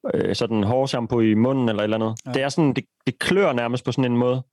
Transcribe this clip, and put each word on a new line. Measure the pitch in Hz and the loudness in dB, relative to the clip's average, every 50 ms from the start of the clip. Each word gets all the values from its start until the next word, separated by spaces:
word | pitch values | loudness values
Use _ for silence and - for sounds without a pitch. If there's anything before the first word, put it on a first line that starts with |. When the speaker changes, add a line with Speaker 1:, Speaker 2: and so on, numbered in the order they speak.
| - - - | -4 -2 -2
Speaker 1:
øh, | - 107 98 98 | -2 -2 -2 -2
sådan | - 120 107 113 107 101 | -2 -2 -2 0 0 0
hårshampoo | 101 123 131 135 131 - 127 117 110 123 117 | 2 0 0 0 -2 -2 -4 -4 -2 0 2
i | 113 110 107 | 2 4 4
munden | 107 117 127 135 135 123 117 | 4 2 2 2 0 0 0
eller | 107 101 | 0 0
et | 104 | -2
eller | 107 110 | -2 0
andet. | 110 113 110 110 110 _ | -2 -2 -4 -4 -8 _
Speaker 2:
Ja. | 131 | -4
Speaker 1:
Det | 120 131 135 | -2 -2 -2
er | 143 | 0
sådan, | - - 160 139 117 | 0 2 2 2 2
det, | - - _ _ _ _ | -2 -6 _ _ _ _
det | 127 - _ | -6 -4 _
klør | - - 180 196 202 165 131 | -2 0 2 2 2 2 2
nærmest | 120 120 117 123 123 - | 0 -2 -2 -4 -4 -4
på | 131 | -4
sådan | 120 - 131 123 | -2 0 0 0
en | 120 | 2
måde. | 120 123 123 127 131 127 _ | 2 2 2 0 -2 -4 _